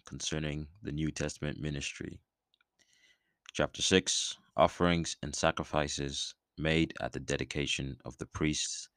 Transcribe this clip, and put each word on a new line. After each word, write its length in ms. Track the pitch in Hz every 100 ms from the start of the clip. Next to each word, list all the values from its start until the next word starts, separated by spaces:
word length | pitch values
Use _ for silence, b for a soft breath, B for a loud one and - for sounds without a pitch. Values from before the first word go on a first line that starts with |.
| -
Concerning 600 | 71 - 78 76 76 76 -
the 120 | 71
New 180 | 73 78
Testament 480 | - 73 - 73 -
Ministry. 600 | 76 71 - - - 87 _ _ _ _ _ _ b b b b b b -
Chapter 300 | - 73 -
six, 560 | - 95 - - - - _ -
Offerings 640 | 85 - 87 85 80 -
and 140 | 73 -
Sacrifices 1000 | 82 - 78 76 71 71 69 69 - - _ -
Made 360 | 78 82 82 -
at 100 | -
the 80 | 76
Dedication 760 | 65 65 64 76 69 - 69 64 62
of 120 | -
the 100 | -
Priests 600 | - 78 76 - - -